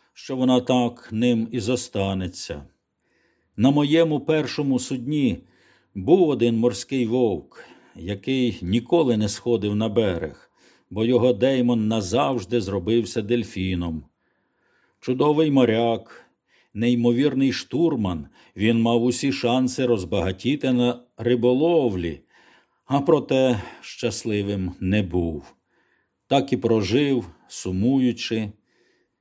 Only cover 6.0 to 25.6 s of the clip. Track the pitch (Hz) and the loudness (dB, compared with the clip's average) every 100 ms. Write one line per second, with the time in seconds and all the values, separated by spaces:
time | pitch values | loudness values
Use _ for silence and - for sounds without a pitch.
6 | 95 190 165 127 117 113 120 104 - 135 | 2 4 4 2 2 2 0 -2 -4 -4
7 | 113 127 117 85 - - - - _ - | -2 0 0 -2 -8 -20 -20 -20 _ -14
8 | 85 101 - 131 123 95 87 113 117 170 | -8 -8 -4 -2 -2 -2 -2 -2 0 2
9 | 139 110 107 - 120 113 104 104 110 104 | 2 2 -2 -4 -2 0 0 -2 0 0
10 | 107 85 80 - _ _ _ _ _ 104 | 0 -2 -6 -12 _ _ _ _ _ -4
11 | 117 120 127 110 127 135 120 117 107 113 | 0 2 2 2 0 2 0 0 0 -2
12 | 92 113 143 127 92 120 95 98 90 117 | -2 -2 0 -2 -4 -4 -2 -4 0 0
13 | 107 117 107 120 113 92 92 90 85 80 | 0 -6 -2 -2 -4 -6 -4 -4 -4 -8
14 | - _ _ _ _ _ _ _ _ _ | -12 _ _ _ _ _ _ _ _ _
15 | - 127 147 151 160 139 120 110 117 113 | -4 0 2 4 4 4 4 4 0 -2
16 | - - - _ _ _ _ 104 117 120 | -6 -20 -20 _ _ _ _ -2 0 2
17 | 120 120 139 131 135 - - 131 165 139 | 2 2 2 2 0 0 -4 0 0 0
18 | 95 85 71 - - - 110 117 113 117 | -2 -4 -10 -20 -18 -2 0 2 2 2
19 | 123 123 143 135 120 127 127 135 127 110 | 0 0 -2 -2 0 0 0 0 0 0
20 | 87 101 87 92 123 143 135 123 123 120 | 0 -2 -2 -2 -2 -2 0 2 0 -2
21 | - - 120 123 123 127 165 170 123 92 | -10 -6 0 2 2 2 4 2 2 0
22 | 85 71 _ _ _ _ _ _ - 139 | -4 -8 _ _ _ _ _ _ -4 0
23 | 139 151 - 135 131 110 - - - - | 2 2 2 2 2 0 -4 -16 -18 -8
24 | 117 110 117 104 101 101 90 - 92 104 | -6 -4 -4 -2 -2 -4 -6 -4 0 0
25 | 95 90 82 76 - _ | 0 -2 -2 -6 -12 _